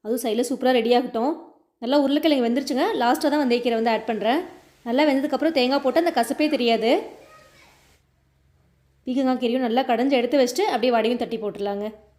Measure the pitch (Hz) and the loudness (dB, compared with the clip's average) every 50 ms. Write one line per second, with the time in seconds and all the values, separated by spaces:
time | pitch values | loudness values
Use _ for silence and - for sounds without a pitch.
0 | - 214 240 247 - 233 208 233 254 - 269 - - 254 254 240 220 240 240 240 | -2 -4 -4 -2 -2 -2 -2 -2 -2 -2 -4 0 2 2 2 2 4 4 2 2
1 | 247 - - 226 233 285 339 - - - - _ _ _ _ _ 240 233 277 294 | 2 0 -4 -2 -2 -2 -2 -4 -10 -20 -20 _ _ _ _ _ -4 2 2 2
2 | 277 269 285 294 294 320 294 262 240 233 240 285 269 - 233 254 320 440 427 269 | 4 4 2 2 2 2 2 2 2 0 0 -2 -2 -2 -2 -2 0 0 0 0
3 | 240 240 233 - - 285 277 302 285 247 240 240 240 247 233 226 226 233 220 214 | 2 0 0 2 0 0 0 0 2 2 0 0 0 -2 -2 0 0 0 0 -2
4 | 220 - 226 208 190 220 254 330 370 - - - - _ _ _ _ 233 233 262 | -2 -4 -6 -2 0 0 0 0 -2 -6 -14 -20 -20 _ _ _ _ -2 0 2
5 | 311 302 269 277 269 285 277 254 294 320 320 277 247 247 269 277 277 262 247 320 | 2 2 2 0 0 -2 -2 0 0 0 2 2 2 2 0 0 0 0 0 2
6 | 339 349 339 247 233 - 277 - 302 302 302 247 247 233 226 214 214 233 285 415 | 0 0 0 0 -2 -2 0 -2 0 0 0 0 2 2 2 2 2 2 0 0
7 | - - - - - - - - - _ _ _ - _ _ _ _ _ _ _ | -2 -8 -18 -20 -20 -20 -20 -20 -20 _ _ _ -20 _ _ _ _ _ _ _
8 | _ _ _ _ _ _ _ _ _ _ _ _ _ _ _ _ _ _ _ _ | _ _ _ _ _ _ _ _ _ _ _ _ _ _ _ _ _ _ _ _
9 | _ 247 254 269 269 262 254 247 254 233 240 262 254 226 226 247 262 262 233 220 | _ -4 -2 0 0 0 0 0 -2 -2 0 0 -2 0 0 0 0 0 0 0
10 | 254 277 277 247 240 240 294 285 254 247 254 - 415 415 349 277 214 254 240 226 | 2 2 2 0 0 2 2 2 2 2 2 -2 -2 0 0 0 0 2 2 2
11 | 214 226 247 240 247 175 233 214 196 208 196 202 202 202 202 202 208 220 214 - | 2 0 -2 -2 -4 -6 -6 -6 -6 -8 -6 -6 -6 -6 -4 -6 -8 -8 -10 -14
12 | - _ _ | -20 _ _